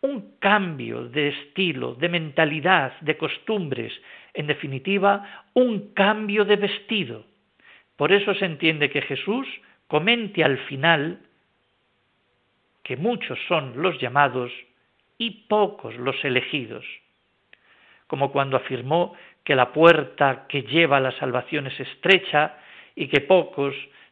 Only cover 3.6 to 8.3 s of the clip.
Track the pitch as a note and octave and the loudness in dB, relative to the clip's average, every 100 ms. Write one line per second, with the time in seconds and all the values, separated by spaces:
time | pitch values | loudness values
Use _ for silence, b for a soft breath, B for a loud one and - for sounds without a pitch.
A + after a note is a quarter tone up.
3.6 | D#3+ A#2+ A2+ - B B B - D3+ - | -4 -6 -8 -12 B B B -8 -4 -4
4.6 | D3 C3+ F#3+ G3 G3 G3+ - - - B3 | -4 -6 -2 2 2 2 -2 -20 -4 2
5.6 | B3+ G#3 - - G3 G#3+ G#3+ G#3 G3+ G#3 | 2 2 -4 0 2 2 -2 0 2 2
6.6 | G3 - - G#3+ C3 A2 - _ _ _ | 2 -4 -6 -4 -4 -10 -16 _ _ _
7.6 | b b b - D3 G3+ G#3 | b b b -2 2 4 2